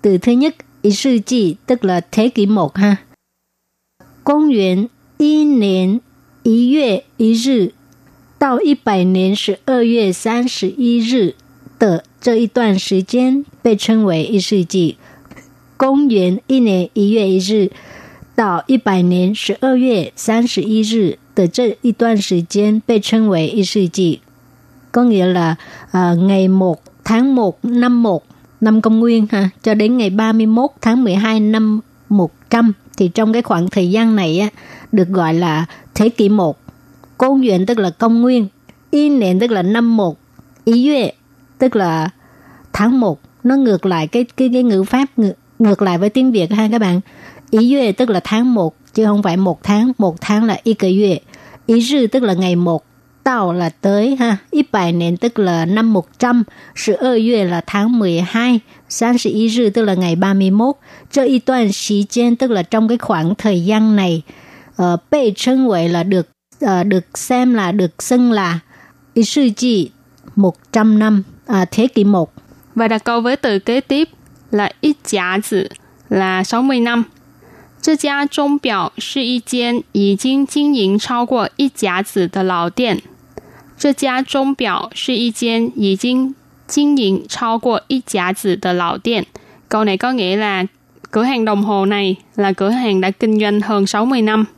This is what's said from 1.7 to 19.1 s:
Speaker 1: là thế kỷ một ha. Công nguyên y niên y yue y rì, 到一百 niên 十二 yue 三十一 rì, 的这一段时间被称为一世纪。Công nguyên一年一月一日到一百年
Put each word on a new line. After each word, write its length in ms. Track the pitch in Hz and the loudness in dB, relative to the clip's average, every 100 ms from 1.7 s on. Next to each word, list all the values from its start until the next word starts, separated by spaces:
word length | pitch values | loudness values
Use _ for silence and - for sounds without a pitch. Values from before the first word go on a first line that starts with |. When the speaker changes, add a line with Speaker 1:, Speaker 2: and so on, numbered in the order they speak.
| 247 | -2
Speaker 1:
là 160 | 190 180 - | 0 -2 -2
thế 180 | - 226 | 0 0
kỷ 180 | 220 202 | 0 0
một 300 | 208 151 190 | 0 0 0
ha. 200 | 208 196 _ _ _ _ _ _ _ _ _ _ - _ | 0 0 _ _ _ _ _ _ _ _ _ _ -20 _
Công 220 | - 294 302 | -2 2 2
nguyên 400 | 233 185 185 226 _ _ _ | 2 2 0 -2 _ _ _
y 260 | 294 302 | 0 2
niên 540 | 302 262 202 185 185 226 _ _ _ _ | 2 2 2 0 0 -2 _ _ _ _
y 340 | 233 226 247 302 | 0 2 2 2
yue 240 | 262 190 - - | 0 -2 -6 -2
y 180 | 220 | 0
rì, 380 | 226 254 254 175 _ _ _ _ _ _ _ | 2 0 0 0 _ _ _ _ _ _ _
到 220 | 277 247 | -2 0
一 140 | 359 | 0
百 300 | 277 - 196 | 0 0 0
niên 300 | 180 185 185 208 | 2 2 0 0
十 220 | - 190 - | -4 -4 -2
二 160 | 254 | 0
yue 300 | 233 233 202 | 2 2 0
三 360 | 180 220 233 247 | -2 -2 -2 -2
十 200 | - 185 | -4 -6
一 300 | 185 240 233 | -2 0 0
rì, 340 | 226 254 180 - _ _ - _ | 0 0 0 -4 _ _ -20 _
的 260 | 214 175 - _ | 0 0 -6 _
这 160 | - 226 | 0 0
一 100 | 226 | 0
段 320 | - 226 190 | 0 0 0
时 240 | - 190 | 0 -2
间 420 | 190 247 254 269 285 - | 0 0 0 0 -4 -4
被 140 | 240 208 | 0 0
称 280 | - 220 | 0 2
为 200 | 208 160 | 2 0
一 160 | - 214 | 0 -2
世 240 | 180 202 | 0 -2
纪。 320 | 170 190 165 - - - - - - _ _ _ | 0 0 -2 -4 -20 -20 -20 -20 -20 _ _ _
Công 300 | 262 277 285 | 0 2 2
nguyên 340 | 214 180 190 - | 2 0 -2 -2
一 140 | 262 | 0
年 280 | 233 185 170 | 2 0 -2
一 160 | - 202 | 0 0
月 180 | 220 196 | 2 2
一 100 | 190 | 0
日 340 | 185 214 196 - - - - - - - | 0 0 0 -4 -20 -20 -20 -20 -8 -4
到 260 | 208 170 - | -2 -2 0
一 80 | 262 | 0
百 260 | - 185 | 2 2
年 320 | 175 | 2